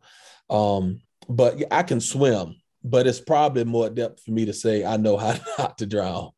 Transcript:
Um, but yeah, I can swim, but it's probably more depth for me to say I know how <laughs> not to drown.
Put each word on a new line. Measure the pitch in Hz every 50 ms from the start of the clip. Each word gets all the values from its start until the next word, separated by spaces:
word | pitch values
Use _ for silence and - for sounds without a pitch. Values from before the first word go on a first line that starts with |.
| _ - - - - - - _ _ -
Um, | - 107 107 101 101 98 95 92 95 113 - _ _ _ - -
but | 123 120 123 120 - 143
yeah, | 147 -
I | 139 156 180
can | - 135 113
swim, | - - - 135 143 135 113 101 90 80 - - _ _ _ _ -
but | 127 117 123 127
it's | 127 120 -
probably | - - 160 147 151 143 135 123 117
more | 117 117 117 113 110
depth | 113 120 117 - - _ -
for | -
me | 110 113 113
to | 104 101
say | - - 113 110 107 98
I | 95 113 107
know | 110 110 101 101
how | 110 107 117 - - -
<laughs> | - -
not | 127 - - -
to | 113
drown. | 101 107 104 95 92 87 90 85 - -